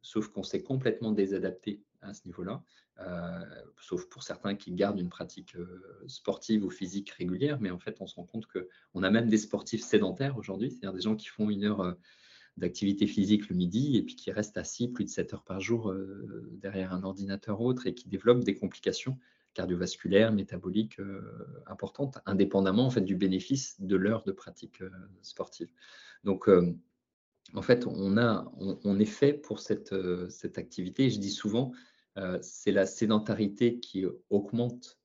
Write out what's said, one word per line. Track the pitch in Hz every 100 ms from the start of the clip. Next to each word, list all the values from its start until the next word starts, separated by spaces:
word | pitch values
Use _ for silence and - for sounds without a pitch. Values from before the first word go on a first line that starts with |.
sauf | - 110 104
qu'on | -
s'est | 90 95
complètement | - 131 127 - 110
désadapté | 104 98 98 92 92 - 101 _ _
à | 95
ce | 101 92
niveau-là, | 87 90 127 - _ _ -
euh, | 92 90 85 87 - - - _
sauf | - 90 -
pour | -
certains | - - 101
qui | 101 -
gardent | 90 101 104
une | 90
pratique, | - 87 - 90 92
euh, | 87 92 - 98 -
sportive | - - 95 - 110
ou | 95
physique | 90 90 98 101
régulière, | - 90 95 143 143
mais | 101
en | 90
fait, | - -
on | 95
se |
rend | -
compte | 90 113 107
qu'on | 95 92 - _ 92
a | 95
même | 110 113
des | 107
sportifs | - 104 - 110
sédentaires | - 107 95 90 135 127
aujourd'hui, | 101 95 123
c'est-à-dire | - 98
des | 92
gens | 107 107
qui | -
font | - 107
une | 101
heure, | 104 98
euh, | 90 90 _ _ - - _ -
d'activité | 90 - 101 98 104
physique | - 98 104 -
le | 90
midi | 90 104 147 117
et |
puis | -
qui | - -
restent | 101 104 -
assis | - - 120
plus | 123
de | 98
sept | - 90
heures | -
par | _ 95
jour, | 92 117 110
euh, | 95 95 98 - 110 - 57
derrière | 98 98 92
un | 92
ordinateur | 95 95 98 98 - 101
ou | 120
autre | 127 -
et |
qui | - -
développent | 98 117 120
des | 101
complications | 98 95 - - - - 131 _ _ _
cardiovasculaires, | - 90 87 90 - - 101 113
métaboliques, | 104 90 90 92 98 110 -
euh, | 98 98 104 110 - - -
importantes, | - 101 - 139 -
indépendamment | - 95 98 98 95 101 131
en |
fait, | 127
du | 92
bénéfice | 92 95 95 - 139 - -
de | 95 95
l'heure | 95 110
de | 101
pratique, | 95 - 85 85 -
euh, | 92 92 101 95
sportive. | 95 - 92 - 85 _ - - - -
Donc, | 101 92 -
euh, | 95 87 85 _ _ _ _ _ _ -
en | 107
fait, | 95 123 120
on | 80 98 101
a, | 120 104 - -
on, | 95 92
on | 101 98
est |
fait | 107 - 139
pour | 147 - 104
cette, | - 104 -
euh, | 95 90 87 90
cette | - 87 -
activité. | 87 - 92 -
Et | 135
je | 104
dis | 101
souvent, | - 107 110 131 - - _ _ -
euh, | 95 90
c'est | - - -
la | 98 95
sédentarité | - 110 110 107 98 104 104 120 120
qui | - 95 95 - _
augmente | 104 104 117 123 - - _